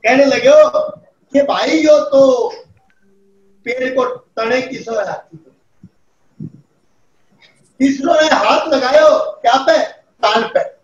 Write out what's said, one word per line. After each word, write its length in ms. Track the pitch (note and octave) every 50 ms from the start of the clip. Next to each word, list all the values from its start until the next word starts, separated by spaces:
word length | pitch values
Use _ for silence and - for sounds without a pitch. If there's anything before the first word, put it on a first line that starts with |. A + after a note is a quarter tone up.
| _
कहने 220 | G#3+ B3 C4+ C#4
लगे 240 | C4+ B3 A#3+ A#3 C4
हो 300 | D4 D4+ D4+ - - - - - - - _ _ _ _ _ _ -
कि 80 | C#4
"भाई 280 | C#4 C#4 C#4+ - - -
यो 400 | D#4+ D#4+ D4+ D4+ D4+ C#4+ - -
तो 440 | - C4+ C4+ C4 B3+ A#3+ A3+ - - - - _ _ _ _ _ _ _ _ _ _ _ _ _ _ _ _ _ _ _ _
पेड़ 300 | A#3 A#3+ B3+ B3+ B3+ B3+
को 100 | C4+ B3
तने 560 | B3 - - _ _ _ - A3+ A3+ B3 C4
किसो 340 | C4 C4 C4 A3 - A3+ A3+
आती 500 | G#3+ G3 F3 D#3 - - _ E3 D#3 _ _
है।" 40 | _ _ _ _ _ _ - - _ _ _ _ _ _ _ _ _ _ - - _ - _ _ _ _ _ _ _ _ _ _ _ _ _ _ _ _ _ _ _ _ _ _ _ _
तीसरों 360 | C4 C#4 C4+ - C4+ - -
ने 120 | D#4 D#4 D#4
हाथ 400 | C#4 - - - D4 D#4+ D#4 D#4+
लगायो 640 | D4 C4 B3 B3 C#4 D4+ D#4 D4+ C#4+ - - -
क्या 320 | - - - A#3+ A#3+ C4+ C#4
पे? 220 | - D#4+ - - - -
कान 500 | _ _ _ _ _ - G#3 G#3+ A3+ A3+
पे। 200 | - - - - - - _